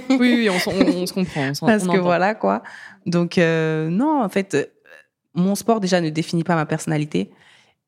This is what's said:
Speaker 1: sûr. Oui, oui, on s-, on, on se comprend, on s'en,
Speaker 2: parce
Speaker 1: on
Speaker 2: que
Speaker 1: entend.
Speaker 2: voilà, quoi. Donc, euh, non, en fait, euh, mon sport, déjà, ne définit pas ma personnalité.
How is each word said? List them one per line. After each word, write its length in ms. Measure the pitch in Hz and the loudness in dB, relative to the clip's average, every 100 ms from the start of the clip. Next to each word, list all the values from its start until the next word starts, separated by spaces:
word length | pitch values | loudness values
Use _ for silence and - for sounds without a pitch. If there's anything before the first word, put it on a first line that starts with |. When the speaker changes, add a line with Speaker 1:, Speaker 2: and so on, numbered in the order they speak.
| 262 | 2
Speaker 1:
sûr. 100 | 262 | 2
Oui, 140 | 247 240 | 4 2
oui, 120 | 220 | 2
on 40 | 180 | 0
s-, 120 | 202 | -2
on, 340 | 180 196 180 | 0 2 2
on 40 | 180 | -2
se 60 | |
comprend, 280 | 196 185 156 135 | -4 -4 -2 -4
on 40 | |
s'en, 120 | 143 160 | 0 2
Speaker 2:
parce 180 | 214 | 2
Speaker 1:
on 40 | 180 | 2
Speaker 2:
que 40 | |
Speaker 1:
entend. 80 | 175 | 0
Speaker 2:
voilà, 320 | 180 170 190 220 | 2 2 0 0
quoi. 260 | 196 208 - - - - - | -2 -2 -6 -20 -20 -14 -4
Donc, 300 | 175 175 - | -2 0 2
euh, 520 | 165 165 160 156 160 | 2 2 0 -2 -2
non, 320 | 180 294 294 | 0 0 0
en 80 | 220 | 0
fait, 240 | 202 196 | -2 -2
euh, 120 | 143 - _ _ - _ _ _ | -2 -2 _ _ -20 _ _ _
mon 220 | - 185 202 | 0 0 0
sport, 240 | - 220 | 0 0
déjà, 200 | 185 180 | 2 0
ne 80 | 160 | 0
définit 340 | 156 160 170 | -2 -2 -2
pas 120 | 160 165 | 0 0
ma 100 | 151 | 0
personnalité. 640 | 156 - 156 151 175 196 - - _ _ _ | -4 -2 -2 -2 -4 -4 -10 -20 _ _ _